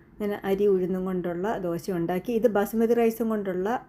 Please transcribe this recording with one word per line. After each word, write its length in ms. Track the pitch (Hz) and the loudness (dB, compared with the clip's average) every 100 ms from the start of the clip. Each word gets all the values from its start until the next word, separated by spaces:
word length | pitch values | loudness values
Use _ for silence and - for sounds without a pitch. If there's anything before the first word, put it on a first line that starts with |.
| - - | -18 -8
ഞാൻ 120 | 208 202 196 | -6 -4 -2
അരി 160 | 190 202 | 2 4
ഉഴുന്നും 300 | 190 180 185 185 | 4 2 -2 -2
കൊണ്ടുള്ള 360 | 185 175 175 202 226 180 | -2 -2 -2 -4 -2 -2
ദോശ 220 | 170 185 175 | -4 -2 -2
ഉണ്ടാക്കി. 320 | 170 180 208 226 | 0 -2 -2 2
ഇത് 80 | 226 208 | 2 2
ബസുമതി 380 | 214 226 226 233 | 0 2 2 4
റൈസും 280 | 226 226 226 | 2 2 -2
കൊണ്ടുള്ള 340 | 214 196 185 190 254 | -2 -2 -2 -2 -4